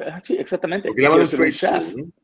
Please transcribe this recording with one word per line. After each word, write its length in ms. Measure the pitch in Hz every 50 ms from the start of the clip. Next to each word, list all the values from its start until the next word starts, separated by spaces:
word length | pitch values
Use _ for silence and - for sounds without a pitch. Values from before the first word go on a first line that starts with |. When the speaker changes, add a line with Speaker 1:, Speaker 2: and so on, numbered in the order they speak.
| -
Speaker 1:
ah, 140 | 147 160 180 -
sí, 140 | - 359 -
exactamente. 520 | - - 185 180 - 160 180 202 196 -
Speaker 2:
Lo 40 | -
que 80 | 117 135
llaman 160 | 147 160 170
Speaker 1:
Quiero 60 | 170
Speaker 2:
un 60 | 156
Speaker 1:
ser 100 | 151 135
un 40 | 165
Speaker 2:
trade 360 | 156 - - 185 180 - -
Speaker 1:
chef. 80 | - -
Speaker 2:
school, 240 | 98 127 156 170 - _